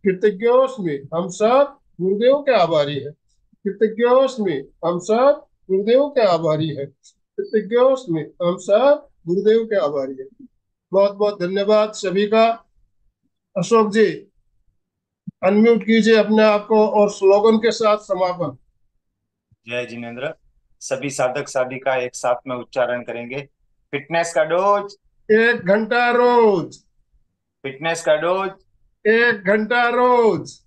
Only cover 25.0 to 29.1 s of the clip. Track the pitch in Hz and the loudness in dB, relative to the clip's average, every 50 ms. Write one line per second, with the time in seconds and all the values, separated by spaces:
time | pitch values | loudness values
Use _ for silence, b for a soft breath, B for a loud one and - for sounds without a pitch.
25 | _ _ _ _ _ - 214 220 226 233 240 - 180 175 196 220 226 202 247 240 | _ _ _ _ _ 0 2 2 4 2 0 -2 0 0 0 0 0 -2 0 0
26 | 240 240 240 247 247 247 240 240 226 214 196 175 143 - - - _ _ _ _ | 2 2 2 2 2 4 4 4 4 4 2 0 -2 -6 -12 -20 _ _ _ _
27 | _ _ _ _ _ _ _ _ _ _ _ _ - 135 135 - - 165 165 165 | _ _ _ _ _ _ _ _ _ _ _ _ -12 -12 -12 -6 -6 -6 -6 -2
28 | - - 156 147 151 175 185 190 190 190 190 _ _ _ _ _ _ _ _ _ | 0 0 0 0 0 -2 -2 -2 -4 -6 -10 _ _ _ _ _ _ _ _ _
29 | _ 214 | _ 0